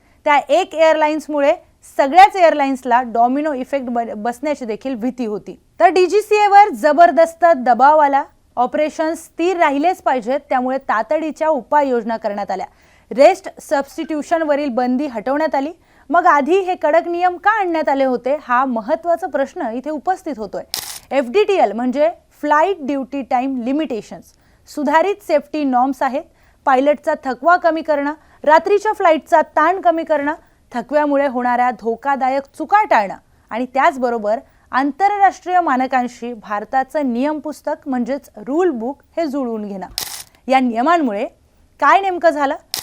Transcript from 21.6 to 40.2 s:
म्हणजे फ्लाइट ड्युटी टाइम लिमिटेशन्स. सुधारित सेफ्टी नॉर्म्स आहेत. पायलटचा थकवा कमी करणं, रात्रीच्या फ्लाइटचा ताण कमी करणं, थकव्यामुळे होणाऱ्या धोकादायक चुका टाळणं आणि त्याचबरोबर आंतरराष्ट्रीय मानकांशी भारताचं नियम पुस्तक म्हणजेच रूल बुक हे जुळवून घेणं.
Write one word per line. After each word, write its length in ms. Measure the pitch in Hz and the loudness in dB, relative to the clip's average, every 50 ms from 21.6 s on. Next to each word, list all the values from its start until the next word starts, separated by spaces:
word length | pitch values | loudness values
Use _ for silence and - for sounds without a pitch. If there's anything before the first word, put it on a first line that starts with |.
| 285 208 | 0 0
म्हणजे 380 | 202 226 247 254 226 285 302 330 349 _ _ _ _ - | 0 -2 -4 -4 0 0 0 0 -2 _ _ _ _ -6
फ्लाइट 360 | - 294 294 302 320 381 392 339 | -2 0 2 2 2 0 -2 -4
ड्युटी 420 | 277 247 285 277 262 - - 277 | -6 -6 -6 -6 -6 -6 -8 -8
टाइम 400 | 247 - - 247 254 269 269 254 | -6 -4 -4 -2 -2 -4 -6 -6
लिमिटेशन्स. 640 | 220 247 269 302 320 - 254 208 - - 202 165 - _ _ _ _ _ _ _ _ - - | -4 -4 -4 -4 -4 -4 -6 -10 -10 -12 -18 -20 -20 _ _ _ _ _ _ _ _ -14 -8
सुधारित 400 | 294 294 294 294 320 330 392 403 403 - | -6 -2 2 2 2 2 2 -2 -4 -4
सेफ्टी 360 | - 330 285 285 - - 302 294 | -2 -2 -2 -2 -2 -6 -4 -2
नॉर्म्स 400 | 269 254 240 247 277 269 - 302 | 0 0 0 0 0 -2 -2 -4
आहेत. 200 | 269 240 294 - _ _ _ _ _ _ _ - | -4 -4 -6 -10 _ _ _ _ _ _ _ 0
पायलटचा 480 | 285 262 254 277 294 294 - - 320 302 302 - | 2 2 2 4 2 0 0 -2 -4 -4 -4 -4
थकवा 340 | 269 247 247 262 330 349 | -8 -6 -2 2 2 2
कमी 240 | 359 349 330 320 320 | 4 2 0 -2 -2
करणं, 320 | 294 - 302 285 285 285 311 - _ _ _ _ - | -2 -2 -2 -2 -2 -4 -6 -8 _ _ _ _ 2
रात्रीच्या 500 | 285 302 330 330 392 403 403 - 440 427 | 4 4 4 4 4 0 2 2 0 -2
फ्लाइटचा 480 | - 392 - 320 302 - - 339 311 | 2 2 2 2 2 0 2 2 2
ताण 400 | 302 311 - 320 302 330 370 381 | 2 2 0 2 2 2 2 0
कमी 220 | - 349 320 330 320 | 0 0 0 0 0
करणं, 300 | - 311 294 277 294 320 359 _ _ _ _ _ _ - | -2 -2 -2 -2 -4 -6 -8 _ _ _ _ _ _ -10
थकव्यामुळे 540 | 240 226 - 277 294 302 294 285 277 277 | -10 -6 -2 0 0 0 2 0 0 0
होणाऱ्या 440 | 285 233 254 247 247 247 240 247 247 | 0 -2 -2 -2 0 0 0 0 0
धोकादायक 720 | 247 - 202 233 226 220 - 277 277 254 262 254 269 277 277 - _ | -2 -4 -4 -6 -6 -4 -4 -4 -2 -2 -2 -2 -2 -2 -6 -8 _
चुका 260 | - 311 - 392 415 427 | -10 -4 0 2 2 2
टाळणं 320 | - 320 233 202 185 170 - _ _ _ _ _ - | 4 2 2 0 -2 -6 -14 _ _ _ _ _ -10
आणि 160 | 208 226 254 254 - | -8 -8 -8 -4 -2
त्याचबरोबर 640 | 254 277 339 294 262 247 240 233 233 208 208 220 262 277 _ _ _ _ - | 2 2 2 0 0 -4 -4 -4 -2 -2 -4 -4 -4 -6 _ _ _ _ -6
आंतरराष्ट्रीय 880 | - 247 269 285 277 - 381 403 415 403 403 370 - - - 339 359 359 | -4 -2 -2 -2 -2 0 0 0 2 2 2 2 2 -2 -6 -2 0 0
मानकांशी 760 | 349 320 262 247 262 254 269 254 247 247 247 - 233 240 240 | 0 0 0 -2 -2 -2 -2 -2 -2 -4 -8 -10 -12 -12 -12
भारताचं 800 | 214 - 196 214 208 214 - - 262 262 262 - 311 294 254 233 | -12 -10 -8 -8 -8 -6 -4 -2 -2 -2 -2 -4 -4 -2 -2 -2
नियम 260 | 233 262 302 311 302 | -2 -2 -2 -2 -4
पुस्तक 500 | - 311 277 - - 294 302 311 - 294 | -8 -10 -12 -8 -8 -8 -8 -8 -6 -6
म्हणजेच 400 | 262 247 240 214 269 285 - - - | -4 -4 -4 -4 -6 -8 -10 -16 -20
रूल 320 | 214 208 208 277 330 381 349 | -16 -8 -4 -2 0 0 0
बुक 320 | 277 226 220 247 285 _ _ _ - | 0 -2 -6 -8 -8 _ _ _ -6
हे 80 | 320 339 | -6 -4
जुळवून 400 | 294 247 285 262 233 226 214 208 | -4 -4 -4 -6 -4 -6 -8 -8
घेणं. 220 | 202 202 190 185 - - - - - - - | -8 -10 -12 -12 -12 -12 -12 -12 -12 -14 -16